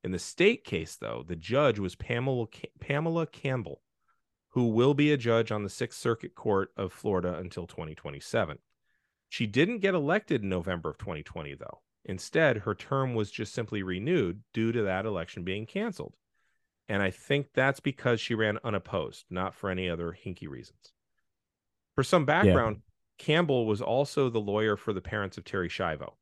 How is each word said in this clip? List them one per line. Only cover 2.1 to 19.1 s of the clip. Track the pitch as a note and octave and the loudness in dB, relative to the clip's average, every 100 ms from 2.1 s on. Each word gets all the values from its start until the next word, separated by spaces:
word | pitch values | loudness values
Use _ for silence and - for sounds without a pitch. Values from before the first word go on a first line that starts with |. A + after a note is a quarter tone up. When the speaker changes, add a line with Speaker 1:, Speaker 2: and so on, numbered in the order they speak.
| A#2+ C3 B2+ A2 | -2 0 -2 -4
Speaker 1:
Ca-, | - - _ | -8 -16 _
Pamela | - D3 E3 E3 D#3+ | -2 0 0 -2 -4
Campbell, | - C#3 C3 F2+ C#2+ _ _ _ _ _ _ _ | -4 -4 -4 -4 -12 _ _ _ _ _ _ _
who | - A#2+ | 0 2
will | A2 B2+ | 6 4
be | C#3+ D3 | 6 4
a | D3 | 2
judge | A#2 A2+ A2 | 4 2 2
on | G#2+ | -2
the | G2+ | -4
Sixth | - B2 - | -4 -6 -2
Circuit | A#2 A2+ - | -2 -2 -4
Court | - A2 G2 F#2+ - | -6 0 2 0 -4
of | F#2+ | -6
Florida | - - F#2 F2+ E2 | -4 0 0 0 -4
until | F2+ F2+ F2 | -8 -10 -10
twenty | - D#2+ | -10 -10
twenty-seven. | D#2 D#2 C#2+ - B2 F2 D2 _ _ _ _ _ _ _ | -10 -12 -12 -4 -2 -2 -6 _ _ _ _ _ _ _
She | - G#2+ | -4 0
didn't | A2 F3 A#3+ | 2 2 2
get | F#3+ | 0
elected | F3+ C#3+ G3 - C#3 | 2 2 0 0 -2
in | G2 | 0
November | F#2 E2+ F2+ D#2+ | -2 -2 -4 -4
of | D2 | -8
twenty | F#2+ D#2+ | -8 -8
twenty, | D2 - D2 | -8 -10 -10
though. | C#2 - - _ _ - | -12 -14 -16 _ _ -10
Instead, | F#2+ - E3 D#3+ A2+ | -10 -2 2 4 2
her | G#2 | -2
term | G2+ - C3+ C3 | -4 -2 -2 0
was | A#2 G#2 | 0 -2
just | - G#2+ | -4 -6
simply | - G#2+ G#2+ | -6 -4 -4
renewed | F#2 F#2 A#2 F3+ F#2+ G2 - | -2 -2 0 2 0 -2 -8
due | - A2+ | -2 0
to | A#2 | 2
that | G2+ F#2 A2 | 0 0 -2
election | F#2+ E2+ - | -4 -6 -8
being | F2+ G2 | -6 -6
canceled. | A2+ F#3+ A3+ F#3 - - _ _ _ _ _ _ _ | -4 -4 -6 -6 -12 -14 _ _ _ _ _ _ _
And | G2+ | 0
I | G2 | 0
think | - - C#3+ C#3 | -2 0 0 2
that's | - C3 C3+ | 2 2 2
because | - C3+ C3 A#2 | -4 0 2 2
she | - | 0
ran | A2 A2 G#2 | 0 2 0
unopposed, | A#2 G#2 - F#2+ C#2 | -2 -4 -2 -4 -4